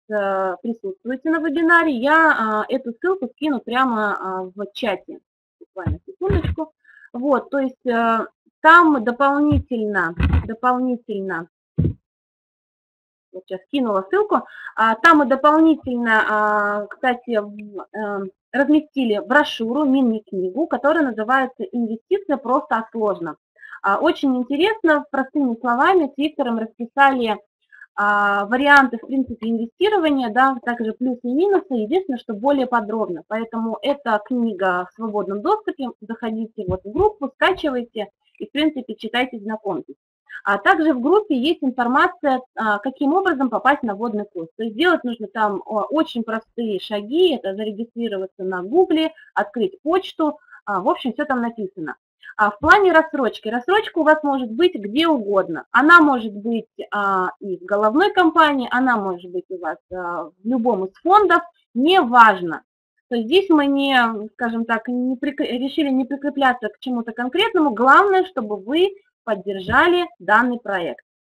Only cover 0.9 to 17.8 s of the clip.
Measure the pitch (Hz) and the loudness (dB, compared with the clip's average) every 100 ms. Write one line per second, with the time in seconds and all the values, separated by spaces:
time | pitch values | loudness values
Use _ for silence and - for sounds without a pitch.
0.9 | 190 226 254 320 320 320 285 330 339 320 | -10 -10 -6 -2 -2 -2 0 4 4 4
1.9 | 247 262 311 320 285 220 214 214 262 233 | 0 2 4 4 2 0 -2 -2 -4 -6
2.9 | 233 359 381 381 - 302 262 - 240 262 | -4 -2 -2 -6 -6 -4 -4 -2 0 0
3.9 | 226 208 190 190 185 185 185 196 - 226 | 0 -2 -4 -6 -8 -8 -10 -12 -6 -4
4.9 | 185 - - _ _ _ _ - - 330 | -4 -8 -20 _ _ _ _ -20 -10 -6
5.9 | 320 - 381 381 392 - - 311 _ _ | -6 -8 -6 -2 -2 -2 -6 -8 _ _
6.9 | _ - 240 269 254 - 277 262 262 247 | _ -14 -6 0 0 0 -4 -4 -4 -4
7.9 | 233 233 226 - _ _ _ 311 339 330 | 0 0 0 -4 _ _ _ 8 8 8
8.9 | 285 214 240 277 285 294 294 - 233 214 | 4 0 0 0 2 2 0 -2 -4 -4
9.9 | 196 170 175 185 175 - 220 254 247 254 | -2 -4 -2 0 0 -2 -2 0 0 0
10.9 | 240 - 196 190 170 175 _ _ - - | -4 -6 -8 -6 -8 -10 _ _ -2 -2
11.9 | - _ _ _ _ _ _ _ _ _ | -2 _ _ _ _ _ _ _ _ _
12.9 | _ _ _ _ 185 - 190 - 285 240 | _ _ _ _ -20 -12 -12 -6 -4 -2
13.9 | 196 190 370 415 277 - - - - 220 | -2 0 0 2 0 -2 -14 -10 0 0
14.9 | - 339 311 269 262 302 311 320 311 - | 4 6 6 4 2 4 6 4 2 -2
15.9 | 247 233 220 - 214 214 208 208 208 208 | -4 0 0 2 0 0 0 0 -2 -6
16.9 | - 254 240 - 226 208 208 208 196 | -4 -4 -2 -2 -4 -4 -8 -16 -14